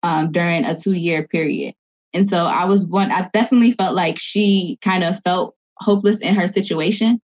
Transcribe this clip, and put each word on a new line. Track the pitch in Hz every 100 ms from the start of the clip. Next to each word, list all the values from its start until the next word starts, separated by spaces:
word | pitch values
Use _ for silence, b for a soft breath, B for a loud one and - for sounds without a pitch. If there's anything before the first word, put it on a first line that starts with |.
um, | 170 160 160
during | 160 170 165
a | 139 165
two-year | - 185 170 160 156
period. | 165 156 - 143 - _ _ _
And | 170 196
so | 180 170
I | -
was | 185 202 175
one, | 185 196
I | 180 185
definitely | 214 233 247 233
felt | 240 190 185
like | 170 -
she | - 202 208 196 175 -
kind | - 185
of | 170 190
felt | - 180 175 _ _ _
hopeless | - 202 202 214
in | -
her | 202 180
situation | 202 196 160 160 214 220 240